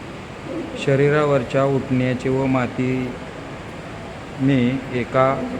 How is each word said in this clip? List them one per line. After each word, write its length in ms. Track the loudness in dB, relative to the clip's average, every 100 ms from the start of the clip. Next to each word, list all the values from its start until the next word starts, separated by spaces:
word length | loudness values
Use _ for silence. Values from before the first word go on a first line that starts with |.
| -12 -12 -12 -12 -8 -8 -6 -4
शरीरावरच्या 840 | 2 4 4 4 4 2 2 2
उटण्याचे 640 | 2 2 2 2 2 0 0
व 160 | 2 2
मातीने 2500 | 2 2 0 0 0 -2 -6 -10 -12 -12 -12 -12 -12 -12 -12 -12 -12 -10 0 2 4 2 0 -2 -4
एका 520 | 0 4 4 2 -2